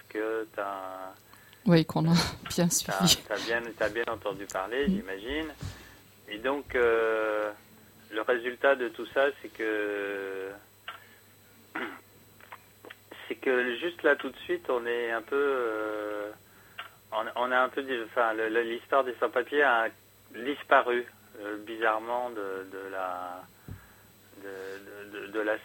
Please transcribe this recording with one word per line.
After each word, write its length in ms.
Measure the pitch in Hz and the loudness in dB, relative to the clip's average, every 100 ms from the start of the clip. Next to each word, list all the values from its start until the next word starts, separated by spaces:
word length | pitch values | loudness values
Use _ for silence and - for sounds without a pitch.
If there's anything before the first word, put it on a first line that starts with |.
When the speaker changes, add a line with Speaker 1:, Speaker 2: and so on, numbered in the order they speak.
| - | -10
Speaker 1:
que 380 | 107 110 113 110 - | -4 -2 -4 -6 -6
t'as, 580 | 98 98 95 95 95 - - - - - - | -6 -6 -8 -10 -12 -16 -20 -20 -20 -4 6
Speaker 2:
Oui, 180 | 170 156 | 6 6
qu'on 240 | 160 160 | 2 4
a 60 | 170 - | 4 2
<laughs> 180 | - - | -4 -6
bien 180 | - 170 | 2 2
Speaker 1:
t'as, 380 | - - 98 175 | 2 0 2 4
Speaker 2:
suivi. 180 | - - | 4 0
Speaker 1:
t'as 100 | 101 107 | -4 0
bien, 160 | 117 117 - | -2 -2 0
t'as 120 | 107 | 0
bien 160 | 113 117 | 0 -2
entendu 400 | 107 104 98 98 | -2 -4 -4 -4
parler, 400 | 95 98 127 147 | -4 -2 0 2
Speaker 2:
Mm. 80 | 190 | 2
Speaker 1:
j'imagine. 580 | 95 95 113 151 156 - - - - - - - - | 0 -8 -4 -4 -6 -8 -12 -12 -18 -20 -20 -20 -12
Et 100 | 107 | -4
donc, 340 | 127 143 - | -2 -2 0
euh, 800 | 127 120 113 113 110 110 107 107 104 - - - - - | 4 6 6 4 2 2 0 -2 -6 -18 -20 -20 -20 -10
le 100 | 110 | -4
résultat 520 | 110 123 123 123 143 131 | 2 2 0 2 4 4
de 140 | 120 | 2
tout 160 | 113 110 | -4 -4
ça, 140 | 139 139 - | 2 2 0
c'est 60 | 107 | -10
que, 960 | - 110 107 104 101 101 101 98 95 95 101 - - - - - - - - - - - - | -4 -2 0 0 -2 -4 -4 -6 -6 -8 -12 -18 -20 -16 -16 -16 -20 -20 -20 -20 -20 -12 -8
<clears throat> 40 | - - - - - - - - - - - - - - - | -8 -10 -20 -20 -20 -20 -20 -20 -20 -20 -20 -20 -18 -14 -10
c'est 80 | - | -4
que 400 | 135 123 123 120 | 0 2 2 -2
juste 240 | 170 170 | -4 2
là, 120 | 151 143 | 4 4
tout 140 | 135 | 0
de 80 | - | -8
suite, 320 | - 175 - | -6 -4 0
on 160 | 123 117 | 0 0
est 260 | 120 117 | -2 0
un 100 | 113 | -2
peu, 140 | 110 139 | -2 0
euh, 960 | 143 131 117 107 107 107 107 104 104 107 - - - - - - - | 2 2 0 -2 -2 -4 -6 -6 -8 -10 -20 -20 -20 -16 -16 -16 -6
on, 120 | 110 117 117 | -4 -2 0
on 160 | 123 | 2
a 60 | 127 | 4
un 100 | 127 | 4
peu, 140 | 143 | 0
dit-, 160 | 135 123 110 | -4 -4 -2
enfin, 280 | 127 113 | 2 4
le, 160 | 110 110 | 4 2
le, 120 | 113 | 2
l'histoire 420 | 117 117 - 139 | 0 -2 2 2
des 120 | 127 117 | 2 0
sans-papiers 440 | 117 127 117 147 | 0 0 0 4
a 240 | 143 117 113 - - _ - 107 | 6 6 2 -4 -20 _ -16 -8
disparu, 720 | 127 143 - 139 123 120 120 - - 120 | -6 -4 4 6 6 2 0 -10 -20 -10
euh, 160 | 104 104 107 | -8 -6 -8
bizarrement 640 | 110 113 110 117 123 123 | 0 2 2 0 -2 -2
de, 360 | 113 98 95 95 | -6 -6 -6 -8
de 200 | 95 98 | -10 -8
la, 520 | 95 92 90 90 90 92 - - - - - - - - - | -6 -6 -6 -8 -12 -16 -20 -16 -16 -18 -20 -20 -20 -20 -16
de, 760 | 98 95 95 98 101 104 101 101 | -14 -10 -10 -12 -14 -16 -12 -12
de, 60 | 98 | -6
de, 40 | |
de 80 | 107 | -2
la 180 | 107 110 | 0 0